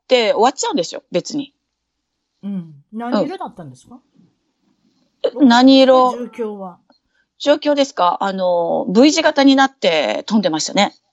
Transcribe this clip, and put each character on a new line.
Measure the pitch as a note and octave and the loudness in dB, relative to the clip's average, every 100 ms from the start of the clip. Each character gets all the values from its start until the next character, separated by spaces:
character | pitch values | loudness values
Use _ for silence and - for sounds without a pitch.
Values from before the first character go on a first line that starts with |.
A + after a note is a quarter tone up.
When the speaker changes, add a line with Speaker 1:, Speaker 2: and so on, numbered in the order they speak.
| _ | _
Speaker 1:
て | B3+ A3 | 0 2
終 | F#3 | 2
わ | A#3 | 0
っ | |
ち | - | 0
ゃ | A#4 | -6
う | |
ん | E4+ | -6
で | E3 | -6
す | - | -10
よ、 | - | -8
別 | F3+ - D3 | -8 -6 -10
に。 | - _ _ _ _ _ _ _ _ _ | -12 _ _ _ _ _ _ _ _ _
Speaker 2:
う | G3+ | -12
ん。 | G3 E3 D3 _ | -12 -12 -20 _
何 | G#3+ A#3+ A#3 A#3 | -14 -6 -4 -4
色 | F#4+ | -8
だ | D4+ | -14
っ | |
た | - D#3 | -14 -20
ん | |
で | B2+ | -20
す | _ | _
か？ | B3 _ _ _ _ _ _ _ _ _ _ _ _ - - | -20 _ _ _ _ _ _ _ _ _ _ _ _ -8 2
Speaker 1:
う | |
ん。 | C4+ | 4
何 | A#3 C4 C4+ | 6 6 6
色？ | C4 B3+ B3+ | 6 4 2
Speaker 2:
状 | A#3+ A#3+ | -2 -12
況 | - A3 G#3 | -10 -10 -10
は。 | F#3 F3 _ _ _ _ _ _ | -14 -16 _ _ _ _ _ _
Speaker 1:
状 | C#4+ D4 | -2 0
況 | D4 | 0
で | C#4+ | 0
す | C#4 | -2
か？ | - F3 - | 0 -2 0
あ | G3 | -6
の、 | F#3+ F#3 F3 E3+ E3 - | -4 -2 -2 -2 -4 -2
V | F#3+ C#4+ | 4 4
字 | D#4+ | 4
型 | D#4 D4 | -2 2
に | C#4 C4+ | 2 4
な | C4+ | 2
っ | - | 0
て | G3 D#3+ A#2 G#2+ - | -2 -2 -2 -4 -2
飛 | A3 | -2
ん | |
で | F3+ | -2
ま | D#3 | -4
し | - | -4
た | |
ね。 | - G3+ - _ | -2 -2 -4 _